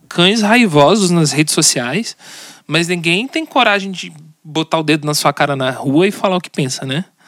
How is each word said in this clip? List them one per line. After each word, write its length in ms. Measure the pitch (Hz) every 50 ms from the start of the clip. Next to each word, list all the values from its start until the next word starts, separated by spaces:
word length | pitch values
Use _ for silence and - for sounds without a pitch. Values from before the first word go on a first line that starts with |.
| _ -
cães 320 | - - 175 185 214 233
raivosos 680 | 208 202 226 247 233 196 147 147 143 147 196 226 196 170
nas 200 | 175 170 156 143
redes 220 | 131 151 156 151 -
sociais, 600 | 175 156 - - 147 120 120 143 208 233 - - - - - - - - - - - _
mas 220 | - 147 165 170 165
ninguém 400 | 180 175 160 170 170 196 247 262
tem 180 | - 330 320
coragem 460 | 311 - 285 240 220 202 202 196 196
de 200 | 185 170 - 175 165 147 156 156 - _
botar 360 | - 160 147 160 160 - - 165
o 40 |
dedo 240 | 160 151 165 151 143
na 80 | 151 147
sua 180 | - - 151
cara 220 | 143 - 151 147 143
na 160 | 135 131 131
rua 380 | 131 113 - 135 135 156 185 202
e 20 |
falar 260 | 202 - - 202 185
o 40 | 180
que 100 | - -
pensa, 340 | - - 147 127 - - 139
né? 180 | 131 131 165 190 - _ _ _